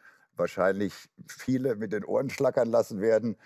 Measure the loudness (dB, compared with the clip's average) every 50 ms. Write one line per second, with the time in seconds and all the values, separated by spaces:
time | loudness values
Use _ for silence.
0 | _ -20 -20 _ _ _ _ -4 -4 -2 0 2 2 2 2 2 -2 -4 -6 -8
1 | -18 -20 _ -20 -20 -20 -18 -8 -4 -2 0 0 0 -2 -4 -4 -6 -4 -4 -4
2 | -2 -2 -2 0 0 -2 -2 0 0 0 2 2 2 4 4 2 2 2 -2 -2
3 | 2 4 4 4 2 0 -6 -6 -10